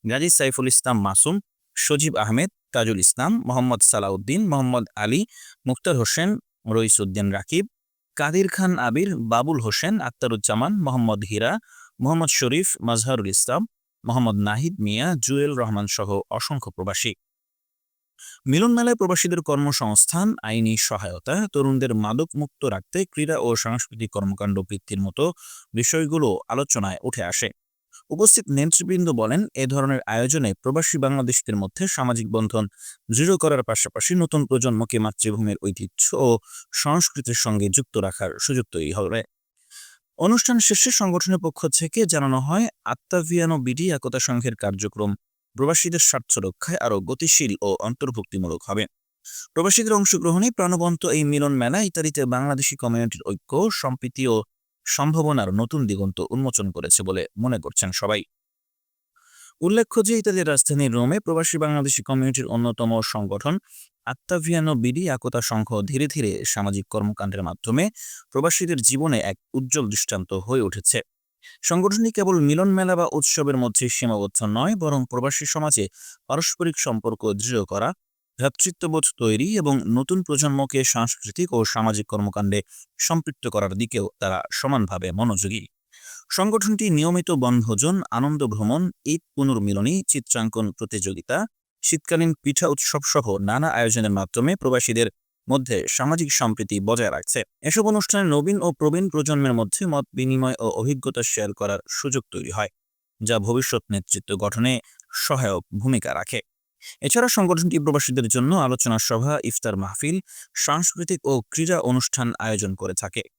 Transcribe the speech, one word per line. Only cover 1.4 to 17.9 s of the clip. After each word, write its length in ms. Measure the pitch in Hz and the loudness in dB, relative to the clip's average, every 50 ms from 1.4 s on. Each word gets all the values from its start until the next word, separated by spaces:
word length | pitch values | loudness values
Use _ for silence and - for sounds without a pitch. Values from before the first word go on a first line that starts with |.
| - _ _ _ _ _ _ | -4 _ _ _ _ _ _
সজীব 380 | - - - 151 143 151 156 - - | -4 0 0 0 2 0 0 0 0
আহমেদ, 280 | 107 104 110 123 170 196 _ _ _ _ - | 0 2 2 0 0 -2 _ _ _ _ -2
তাজুল 240 | 127 113 110 110 95 90 | 0 0 2 2 2 2
ইসলাম, 260 | - - - 127 170 226 226 - - | 2 2 2 0 0 0 0 0 -2
মোহাম্মদ 320 | 123 127 127 127 120 110 - - | 0 0 2 2 2 4 4 2
সালাউদ্দিন, 500 | - 107 98 98 98 95 98 107 143 196 220 190 | 4 2 0 0 -2 -4 -2 -2 0 0 2 2
মোহাম্মদ 340 | 147 139 131 127 123 123 110 - _ 107 | 2 2 2 2 0 0 -2 -4 _ -4
আলী, 180 | 104 107 120 170 220 - - - - - - _ _ 131 | -2 0 0 0 -2 -4 -8 -20 -20 -20 -20 _ _ -4
মুক্তার 260 | 127 - _ 180 160 127 | -4 -2 _ 0 0 2
হোসেন, 280 | 113 - - - 165 196 214 - _ _ _ _ _ 110 110 | 0 0 0 0 0 0 -2 -4 _ _ _ _ _ 0 0
রইসুদ্দিন 520 | 113 113 110 - - 104 98 92 104 101 101 98 | 2 2 4 2 2 2 -2 -2 -2 -2 -2 -2
রাকিব, 280 | 98 98 - 156 175 202 233 _ _ _ _ _ _ _ _ _ | -4 -6 -2 -2 -2 -2 -2 _ _ _ _ _ _ _ _ _
কাদির 320 | - 143 151 160 185 196 190 - | -4 -2 0 2 2 2 2 0
খান 180 | - 190 185 180 - 123 | 0 0 0 2 2 0
আবির, 240 | 120 113 147 190 202 180 120 117 110 | 0 0 0 0 0 -2 -4 0 2
বাবুল 260 | 117 117 127 151 160 135 113 | 2 2 2 2 0 0 0
হোসেন, 280 | 110 101 - - 175 220 214 - 123 | -2 -2 -2 0 0 0 -2 -2 -6
আক্তারুজ্জামান, 640 | - _ - 123 113 107 - - 107 110 127 170 214 202 170 | -4 _ -2 -2 -2 0 0 0 2 2 0 0 0 0 -2
মোহাম্মদ 340 | 139 107 117 117 110 107 104 101 98 | 0 0 2 2 2 0 0 -2 -4
হীরা, 220 | 107 104 110 123 180 226 _ _ - - - _ _ - | -2 0 0 0 0 -2 _ _ -20 -20 -20 _ _ -2
মোহাম্মদ 280 | 120 135 165 165 165 151 - - | 0 2 2 2 2 0 0 0
শরীফ, 300 | 135 123 131 165 190 - - - - | 0 2 0 0 0 -2 -4 -2 -2
মাজহারুল 440 | 117 117 113 110 131 131 120 101 95 95 | 0 0 0 0 0 0 -2 -2 0 0
ইসলাম, 280 | - - - 123 160 226 - _ _ _ _ _ _ - | 0 0 0 0 -2 -2 -4 _ _ _ _ _ _ -6
মোহাম্মদ 320 | 104 117 127 123 113 104 101 101 104 | -2 0 2 2 2 2 2 0 0
নাহিদ 260 | 104 113 143 165 196 185 107 | 0 0 -2 -4 -2 -2 -2
মিয়া, 240 | 104 104 110 135 175 175 139 117 | -2 0 0 0 0 0 0 0
জুয়েল 280 | - 135 139 143 147 143 127 | 0 0 2 0 0 0 -2
রহমান 260 | 117 110 107 104 104 101 - | -2 0 0 -2 -2 -2 -2
সহ 120 | - 104 98 101 98 - _ - 113 | -4 -2 -2 -2 -2 -2 _ -6 -6
অসংখ্য 320 | - - 151 131 - 104 - | -4 -4 -4 -6 -6 -8 -10
প্রবাসী। 360 | - 92 101 92 - - 117 98 _ _ _ _ _ _ _ _ _ _ _ _ _ _ _ | -6 -6 -4 -4 -2 -2 -4 -4 _ _ _ _ _ _ _ _ _ _ _ _ _ _ _